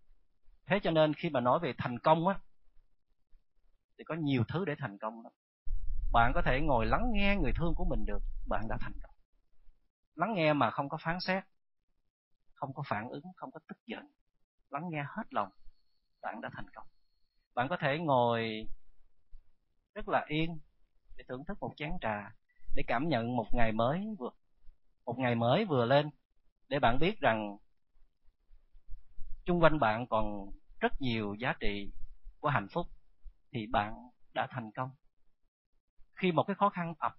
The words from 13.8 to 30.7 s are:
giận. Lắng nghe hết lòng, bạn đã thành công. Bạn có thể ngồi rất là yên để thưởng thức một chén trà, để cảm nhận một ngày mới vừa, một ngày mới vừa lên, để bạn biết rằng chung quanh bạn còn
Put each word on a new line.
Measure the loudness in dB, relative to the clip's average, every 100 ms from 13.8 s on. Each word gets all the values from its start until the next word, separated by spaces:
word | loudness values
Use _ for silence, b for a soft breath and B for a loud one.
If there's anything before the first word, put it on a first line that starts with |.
| -14
giận. | -14 -14 _ _ _ _ _ _
Lắng | -10 -8
nghe | -8 -8
hết | -10 -6
lòng, | -6 -6 -10 -20 -20 _ _ _ _
bạn | -12 -10
đã | -12
thành | -12 -14
công. | -14 -18 -20 _ _ _ _ _
Bạn | -4 -4
có | -2
thể | -2 -2
ngồi | 0 2 2 0 -2 -4 -4 -6 -8 -18 -20 -20 -20 -20 -20 -20 _ _ _
rất | -12 -2
là | -2 0
yên | -2 -2 -4 -14 _ _ _ _ -14
để | -10
thưởng | -10
thức | -10 -8
một | -10 -8
chén | -6 -4
trà, | -4 -6 -8 -18 _ -8 4
để | 4 6
cảm | 0 2
nhận | 0 0 -2
một | 4
ngày | 8 8
mới | 6 0 0 -6 -8
vừa, | -10 -12 _ _ -20 -20 _ _
một | -8 -2
ngày | 0
mới | 2 2 2
vừa | 2 0 4
lên, | 4 2 -8 _ _ _ _ _
để | 2
bạn | 4 6
biết | 4 4
rằng | 2 2 -2 -10 _ _ _ -20 -20 _ -20 _ _ -20 -20 -16 -8 -8 -6 -4 -2 -2
chung | 0 6
quanh | 8 8
bạn | 4 2 0
còn | 0 0 -2 -8 -12 -14